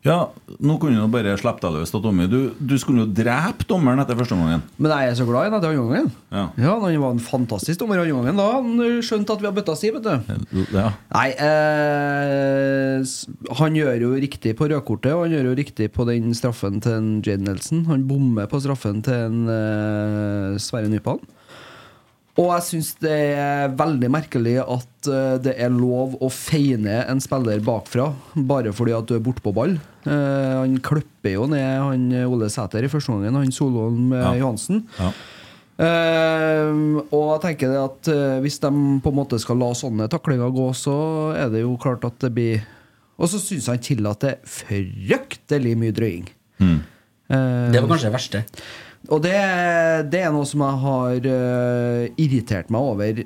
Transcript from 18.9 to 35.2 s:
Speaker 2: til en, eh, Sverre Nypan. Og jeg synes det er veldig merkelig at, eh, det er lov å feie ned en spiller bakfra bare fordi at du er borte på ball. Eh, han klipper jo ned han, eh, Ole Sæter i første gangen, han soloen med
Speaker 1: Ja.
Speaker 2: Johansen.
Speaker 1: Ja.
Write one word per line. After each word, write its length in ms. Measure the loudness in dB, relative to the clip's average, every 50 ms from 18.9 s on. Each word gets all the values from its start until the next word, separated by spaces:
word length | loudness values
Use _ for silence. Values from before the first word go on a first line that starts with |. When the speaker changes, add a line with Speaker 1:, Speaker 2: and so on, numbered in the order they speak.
| -4 -2 -2 0
Speaker 2:
til 80 | 0 0 0 -2
en, 100 | 0 0 0 0
eh, 1120 | 0 0 0 0 -2 -2 -2 -2 -2 -2 -2 -2 -2 -2 -2 -2 -2 -2 -2 -2 -4 -4
Sverre 320 | -6 -6 -6 -4 -2 0 -2
Nypan. 320 | 0 0 -2 -4 -4 -6 -14 -20 _ -20 -20 -20 -20 -20 -20 -20 -20 -20 -20 -20 -20 _ _ _ _ _ _ _
Og 120 | 2 4 4
jeg 120 | 4 2 0
synes 220 | -2 -4 -4 -4 -4 -6 _
det 140 | -2 0 2 2 2 2 2 0
er 300 | 0 0 0 0 0 -2 0 0
veldig 300 | 0 2 2 2 2 2
merkelig 460 | 2 0 -2 -2 -2 0 2 2 2 0
at, 480 | 0 -2 -4 -4 -6 -8 _ _ -4
eh, 300 | -2 0 0 2 0 0 0
det 140 | 0 -2 0
er 160 | 0 0 0
lov 460 | 2 2 2 2 2 0 -2 -2 -2 -2
å 80 | -2 -4 -4
feie 400 | -4 -6 -2 0 2 4 2 2
ned 300 | 2 0 0 0 -2 -2
en 140 | 0 -2 -2 -2
spiller 380 | -2 -2 -2 0 0 0 0 0
bakfra 460 | 0 -2 -2 -4 -4 -2 -2 -2 -2 -4 -6 -12 -8 -4
bare 380 | -2 0 0 0 0 0 -2 -2
fordi 160 | 0 0 0
at 160 | 0 -2 -2
du 80 | -2 -2
er 80 | -2 0
borte 160 | -2 -4 -2
på 120 | -4 -2 -2
ball. 220 | 0 0 0 0 -2 -4 -10 -20 -10 -4
Eh, 520 | -2 0 0 0 0 0 0 0 0 0 0
han 160 | 0 0 0 0 0
klipper 480 | 0 0 0 -2 -4 _ _ _ -2 0
jo 80 | 0 0
ned 160 | 0 0 0 0 0 0 0
han, 300 | 0 0 0 0 0 0
eh, 140 | 0 0 0
Ole 220 | 0 0 0 0 -2
Sæter 320 | -2 -4 -6 -4 -2 -2 -2
i 80 | 0
første 240 | -2 -2 -2 -2 -2
gangen, 240 | -2 0 0 0 2
han 160 | 0 0 0
soloen 540 | 0 0 0 2 0 0 0 0 2 2 2
med 80 | 2 2 2
Speaker 1:
Ja. 80 | 2 2
Speaker 2:
Johansen. 480 | 2 0 0 -2 -4 -4 -2 -2 -2 -2 -4 -6 -2
Speaker 1:
Ja. 140 | -2 -2 -2 -4